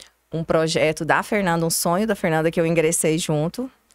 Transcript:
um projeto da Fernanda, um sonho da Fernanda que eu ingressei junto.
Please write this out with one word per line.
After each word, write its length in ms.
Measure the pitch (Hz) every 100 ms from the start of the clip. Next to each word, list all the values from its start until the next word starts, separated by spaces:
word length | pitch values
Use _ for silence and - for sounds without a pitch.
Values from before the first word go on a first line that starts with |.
| - _ -
um 140 | 156
projeto 580 | 165 165 160 165 151 156
da 180 | 151 143
Fernanda, 420 | - 214 185 170
um 40 | 165
sonho 380 | - 175 180 220
da 80 |
Fernanda 340 | 196 180 160 160
que 120 | 175
eu 40 |
ingressei 520 | 165 170 156 170 160 160
junto. 520 | 175 151 160 - 262 _ _